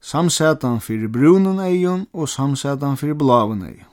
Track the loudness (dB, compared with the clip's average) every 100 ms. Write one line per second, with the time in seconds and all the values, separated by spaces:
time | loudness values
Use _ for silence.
0 | -6 -2 0 2 0 0 0 -4 -4 -6
1 | -4 2 6 6 4 0 -2 0 0 -2
2 | -6 -8 -8 -2 -2 -2 -4 -4 -4 -4
3 | -4 0 2 4 2 -4 -8 -14 -20